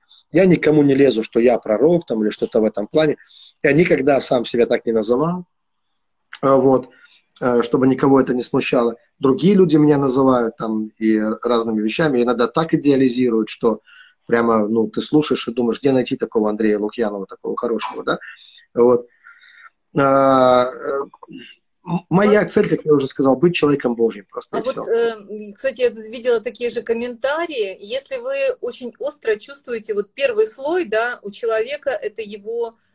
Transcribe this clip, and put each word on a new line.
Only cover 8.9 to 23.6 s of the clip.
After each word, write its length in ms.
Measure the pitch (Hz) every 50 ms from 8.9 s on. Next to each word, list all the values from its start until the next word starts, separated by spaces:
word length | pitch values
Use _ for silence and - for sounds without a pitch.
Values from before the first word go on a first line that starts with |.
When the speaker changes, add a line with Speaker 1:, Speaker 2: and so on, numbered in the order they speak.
| 113 - _ _ _ _
Speaker 1:
Другие 360 | - 135 127 - 151 190 208
люди 220 | 190 185 156 151
меня 200 | 151 151 147 151
называют 600 | 139 143 131 123 139 135 131 127 120 117 113 - -
там 300 | 123 110 110 110 107 107 - _
и 180 | 110 110 110
р-, 220 | 107 107 110 113 -
разными 380 | - 120 120 117 113 113 110 107
вещами, 420 | 107 110 107 - 165 151 131 120
иногда 240 | 120 123 123 113 120 113
так 260 | - 160 165 165 165
идеализируют, 720 | 151 139 143 139 131 135 123 120 127 127 120 113 110 107 -
что 320 | - - 127 113 110 - _ _ _ - - _ _ _ _
прямо, 420 | - 117 117 117 117 113 110 107 104
ну, 200 | 113 117 110 107
ты 120 | - 113
слушаешь 480 | - - 147 151 151 - 127 - - 120
и 40 | 117
думаешь, 260 | 123 120 117 104 -
где 120 | - 139
найти 240 | 131 127 120 - 135
такого 340 | - 117 - - 113 107 107
Андрея 280 | 107 107 110 107 104 101
Лукьянова, 480 | 104 107 - 120 113 104 104 98 95
такого 300 | - 95 - - 113 107
хорошего, 480 | - - 117 113 110 - - - 113 -
да? 140 | - 156 - - - - - - - - - _ _ _
Вот. 320 | 123 120 123 123 120 - - _ _ _ - - _ _ _ _ - - - _ _ _ _ -
А, 720 | 147 139 135 135 135 135 135 135 131 127 127 123 123 123
э, 340 | 127 123 - 143 139 139 139 143 - - _ - - - - - - - _ _ _ _ _ _
м-, 180 | 175 170 180 - _
моя 320 | - 190 208 208 208 208
Speaker 2:
Вот. 100 | 180 175
Speaker 1:
цель, 160 | - 214 190 160
как 160 | 160 - -
я 80 | 156
уже 140 | 151 139 135
сказал, 300 | 135 - - 135 135 131
быть 180 | 127 170 175 170
человеком 400 | -